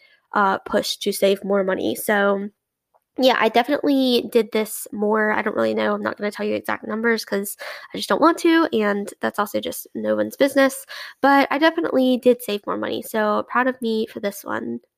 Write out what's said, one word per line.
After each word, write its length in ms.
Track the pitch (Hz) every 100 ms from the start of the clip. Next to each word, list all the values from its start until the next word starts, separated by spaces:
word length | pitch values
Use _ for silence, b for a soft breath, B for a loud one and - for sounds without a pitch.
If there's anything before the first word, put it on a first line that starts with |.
| b b b
uh, 240 | 214 196 190
push 400 | - 208 - -
to 140 | 202
save 320 | 196 196 196
more 200 | 190 202
money. 320 | 190 190 214 226
So 540 | - 208 202 196 208 - _ _ _ _ _ -
yeah, 160 | 262 233
I 100 | 220
definitely 800 | 233 247 285 294 269 254 240 220
did 200 | 233 220
this 360 | 220 214 - -
more. 400 | 208 208 220 214
I 100 | 214
don't 140 | 214 226
really 180 | 226
know. 200 | 220 214
I'm 100 | 208
not 140 | 151 -
gonna 140 | 147
tell 140 | - 208
you 100 | 208
exact 320 | - 208 220
numbers 380 | 220 233 220 -
'cause 320 | 202 202 - B B B
I 40 | 196
just 120 | -
don't 120 | 208
want 160 | 320 320
to, 280 | 339 330 330
and 380 | 226 208 202 202 -
that's 180 | 226 -
also 200 | 208 214
just 280 | 214 - - 233
no 200 | 214 214
one's 220 | 214 -
business. 480 | 269 269 269 262 - B B -
But 260 | 269 277 262
I 60 | 277
definitely 600 | 320 330 330 262 254 247
did 240 | 247 240
save 220 | - 202 -
more 100 | 196
money, 240 | - 226
so 420 | 220 220 214 208 -
proud 180 | 240 262
of 140 | 254
me 240 | 226 220 220
for 120 | 226
this 240 | 202 -
one. 360 | - 214 233 240 -